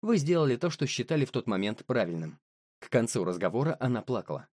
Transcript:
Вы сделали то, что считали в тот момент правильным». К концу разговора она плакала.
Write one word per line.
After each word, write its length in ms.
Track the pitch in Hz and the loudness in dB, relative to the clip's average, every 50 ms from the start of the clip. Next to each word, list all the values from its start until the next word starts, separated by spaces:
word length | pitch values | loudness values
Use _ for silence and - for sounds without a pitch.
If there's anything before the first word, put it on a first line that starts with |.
| - | 2
Вы 140 | 214 233 190 | 2 2 2
сделали 380 | 143 151 175 165 156 143 123 117 | 4 4 4 4 4 4 2 2
то, 120 | - 175 | 0 -2
что 160 | 156 - 147 | -2 0 -2
считали 400 | 139 - - 120 - 160 151 139 | -2 -2 -4 -2 0 2 0 0
в 60 | 123 | 0
тот 160 | - 127 - - | 0 -4 -2 0
момент 360 | 104 95 98 104 110 - - - | 0 0 0 0 -2 -6 -4 -2
правильным». 500 | 127 123 101 85 85 82 82 78 - - _ _ _ _ _ _ _ _ | 0 2 2 0 -2 -6 -6 -8 -10 -14 _ _ _ _ _ _ _ _
К 120 | - - | -16 0
концу 320 | - 127 117 113 - 117 90 | 2 2 2 2 0 -2 -2
разговора 520 | 87 90 87 95 90 85 117 135 160 156 - | -2 -2 0 -2 0 0 0 0 0 -2 0
она 240 | - 127 123 113 101 | -2 -2 -2 -2 -2
плакала. 440 | - 127 110 90 - 78 65 - _ _ | -4 -4 -4 -4 -6 -8 -8 -8 _ _